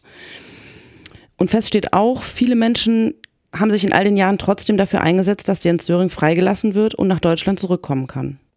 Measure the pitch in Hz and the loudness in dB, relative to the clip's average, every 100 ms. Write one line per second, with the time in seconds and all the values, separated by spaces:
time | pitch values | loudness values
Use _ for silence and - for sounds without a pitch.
0 | _ - - - - - - - - - | _ -20 -20 -20 -20 -20 -20 -20 -20 -20
1 | - - _ - 185 220 220 214 - 185 | -20 -20 _ -4 0 0 2 0 0 2
2 | 220 262 - - 240 240 226 233 226 226 | 2 0 -6 -2 0 2 2 0 0 2
3 | 220 - - _ _ 170 214 208 190 - | 0 -4 -12 _ _ -2 0 2 2 2
4 | 202 202 190 202 - 202 - 208 196 - | 2 2 2 0 0 -2 0 0 0 0
5 | 160 180 185 208 - 190 170 170 - 175 | 2 2 0 -2 -2 -2 0 0 0 0
6 | 185 - 151 170 190 202 214 202 220 - | 0 0 0 2 0 0 0 0 0 0
7 | 196 175 175 160 - 196 190 175 - 135 | 0 0 0 0 0 -2 -2 -2 -2 -4
8 | 131 135 135 139 _ | -4 -6 -8 -10 _